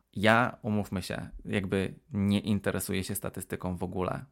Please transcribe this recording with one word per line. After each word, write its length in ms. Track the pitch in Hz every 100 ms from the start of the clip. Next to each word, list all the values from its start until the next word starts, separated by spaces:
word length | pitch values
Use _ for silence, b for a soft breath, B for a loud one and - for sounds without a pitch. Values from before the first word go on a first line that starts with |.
| _
Ja, 440 | - 107 113 123 -
umówmy 400 | 113 104 98 95
się, 280 | - - - - -
jakby 500 | 104 95 95 92 - _
nie 260 | 104 98 101
interesuję 640 | - 101 98 92 - 95
się 120 | 90 101
statystyką 640 | - - - 92 92 90
w 60 |
ogóle. 420 | 92 95 87 - -